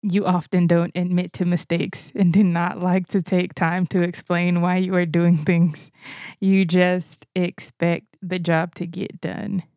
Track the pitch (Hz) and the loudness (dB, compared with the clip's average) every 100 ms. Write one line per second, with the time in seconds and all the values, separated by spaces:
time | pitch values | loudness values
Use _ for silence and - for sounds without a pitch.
0 | 208 180 190 180 - 180 175 170 170 - | 0 0 2 0 0 0 4 4 2 -2
1 | 180 180 180 - 175 175 - 170 - - | -2 -2 -2 -4 -2 -2 -2 -4 -4 -8
2 | - - 180 170 190 170 175 - 180 185 | -14 0 2 4 4 2 -2 -2 0 0
3 | 180 196 175 185 185 - 165 175 180 185 | 0 -4 0 -2 -2 -2 0 0 -2 0
4 | 175 175 - 175 175 175 175 185 185 185 | -2 -4 -4 0 2 0 2 0 0 0
5 | 175 165 175 170 151 170 170 151 - _ | 0 2 4 4 2 2 2 0 -18 _
6 | - - - - 190 190 185 180 180 180 | -20 -18 -18 -4 2 2 2 2 2 0
7 | 170 - _ - 175 - - _ 170 170 | -6 -20 _ -4 -4 -6 -20 _ -2 -2
8 | _ _ 185 180 170 160 170 - 170 185 | _ _ -8 -6 0 0 -2 -8 -10 -8
9 | 190 - - 92 - 196 - | -10 -8 -8 -8 -6 -6 -8